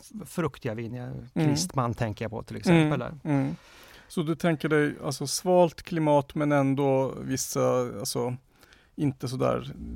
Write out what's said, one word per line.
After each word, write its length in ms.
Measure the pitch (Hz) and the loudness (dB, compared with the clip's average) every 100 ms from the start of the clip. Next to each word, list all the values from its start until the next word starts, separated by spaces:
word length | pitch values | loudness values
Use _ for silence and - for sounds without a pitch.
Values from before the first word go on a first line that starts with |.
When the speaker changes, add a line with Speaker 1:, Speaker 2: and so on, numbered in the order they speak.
Speaker 1:
f-, 280 | - 214 160 | -16 -16 -8
fruktiga 460 | - 160 - 123 | -4 -4 -4 -8
viner, 340 | 110 117 123 127 131 120 | -8 -8 -10 -10 -12 -6
Speaker 2:
Mm. 140 | - 151 | 0 2
Speaker 1:
Christmann 460 | 147 180 139 120 | 2 0 0 0
tänker 300 | 113 113 104 | 0 -2 -2
jag 60 | 113 | -6
på 100 | 113 | -8
till 140 | - 110 | -10 -2
exempel 300 | 139 170 151 | 4 6 6
Speaker 2:
Mm. 120 | 139 120 143 | 0 -4 -8
Speaker 1:
där. 80 | 165 | -2
Speaker 2:
Mm. 260 | 139 135 170 - - - - - | 0 0 -6 -14 -20 -20 -20 -8
Så 140 | - | -4
du 120 | 151 | -2
tänker 340 | 156 175 151 151 | 0 0 0 2
dig 260 | 151 147 - | 2 2 -2
alltså 220 | 156 135 139 | -6 -6 -4
svalt 560 | - 185 180 170 - | -2 4 6 6 2
klimat 520 | - 170 151 147 139 | -6 0 4 4 2
men 180 | 156 147 | -2 2
ändå 600 | 143 139 135 139 135 131 - | 4 4 2 2 2 0 -4
vissa, 600 | 131 131 - 139 127 127 | -4 -4 -2 0 2 2
alltså 560 | 123 110 - 131 120 127 _ _ - - _ | 0 -4 -6 -2 -2 -4 _ _ -20 -20 _
inte 340 | - 143 131 127 | -2 -2 -2 -6
sådär 400 | 131 131 123 135 - 113 | 0 0 0 -4 -12 -10